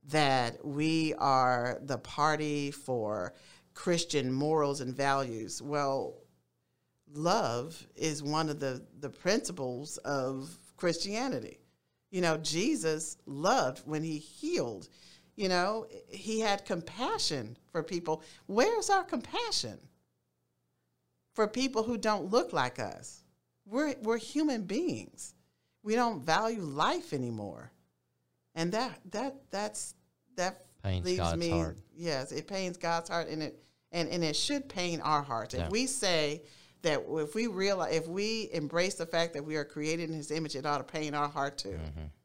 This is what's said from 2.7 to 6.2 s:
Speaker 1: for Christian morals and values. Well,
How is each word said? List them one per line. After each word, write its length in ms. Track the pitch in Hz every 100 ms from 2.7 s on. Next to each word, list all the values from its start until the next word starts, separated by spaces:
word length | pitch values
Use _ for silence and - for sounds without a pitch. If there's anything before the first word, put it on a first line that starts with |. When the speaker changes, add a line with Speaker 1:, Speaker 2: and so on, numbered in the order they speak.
Speaker 1:
for 640 | 139 - 123 107 104 90 - - - _
Christian 580 | - - 170 170 147 127
morals 480 | 131 147 156 143 143
and 160 | 127 131
values. 680 | 139 139 131 113 107 -
Well, 540 | 117 147 139 135 87 -